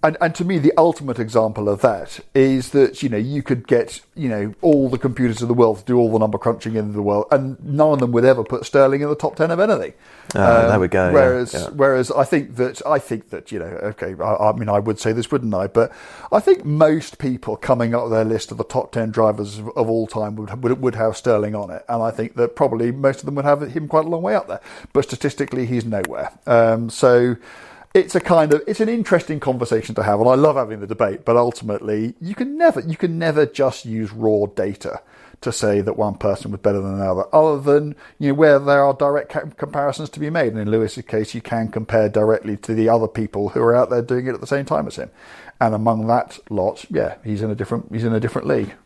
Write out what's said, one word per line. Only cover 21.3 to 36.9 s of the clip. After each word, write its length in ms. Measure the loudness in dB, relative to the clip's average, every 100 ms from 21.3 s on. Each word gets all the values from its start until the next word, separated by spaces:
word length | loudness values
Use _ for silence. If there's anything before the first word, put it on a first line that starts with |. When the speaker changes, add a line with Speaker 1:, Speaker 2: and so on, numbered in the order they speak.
| 2 0 -4
Speaker 1:
on 160 | -8
it, 140 | -12 -6
and 160 | -2
I 80 | -2
think 240 | -4 -8 -2
that 220 | -2 2
probably 340 | 0 2 -2
most 300 | 0 0 0
of 40 | -6
them 100 | -2
would 100 | 0
have 160 | 0
him 260 | 0 -8 0
quite 160 | 0 0
a 40 |
long 120 | -4
way 140 | 0 -2
up 120 | -2
there. 100 | -12 -12 -20 -2
But 140 | -2 -2
statistically, 600 | -4 -4 -4 -6 -4 -2
he's 200 | -2 -2
nowhere. 460 | -4 -4 -6 -10 -10 2
Um, 440 | 4 6 4 -2
so 480 | 2 6 6 4 0 -8 -20 -20 -20 0
it's 200 | 0 2
a 60 | -2
kind 340 | 2 4 4
of, 80 | 2 0
it's 140 | -2
an 80 | -2
interesting 500 | -2 2 0 0 -6
conversation 560 | -2 -2 0 -2 -2 -4
to 80 |
have, 160 | 0 2
and 80 | 4
I 60 | 6
love 220 | 4 2
having 240 | -4 -8
the 60 | -10
debate, 360 | -2 -2 -2
but 140 | 2 2
ultimately 800 | 2 -2 -8 -6 -4 -4 -4 -8
you 160 | -12 -8
can 220 | -8 2
never, 240 | 2 2
you 160 | -6 -4
can 200 | -4 -2
never 280 | -2 2 0
just 400 | 2 -2 -2 -8
use 260 | -6 -6
raw 340 | -2 2 2 0
data 540 | -2 -4 -4 -10 -12 _ -20 -20 -10
to 120 | -8
say 300 | -2 0 2
that 160 | 0 -2
one 180 | -4 -2
person 340 | -2 -2 -6
was 100 | -2
better 200 | 0 0
than 140 | -4